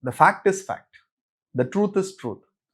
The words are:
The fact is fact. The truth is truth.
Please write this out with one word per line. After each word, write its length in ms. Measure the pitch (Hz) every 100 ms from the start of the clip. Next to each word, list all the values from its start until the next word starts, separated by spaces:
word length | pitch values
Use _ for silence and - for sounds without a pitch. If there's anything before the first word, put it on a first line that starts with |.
| 127
The 60 | -
fact 280 | 165 196 196
is 100 | 190 -
fact. 220 | - _ - _ _ _ _ _ 123
The 100 | 123
truth 260 | 196 208
is 100 | 196 190 -
truth. 180 | 123 95 _ _ _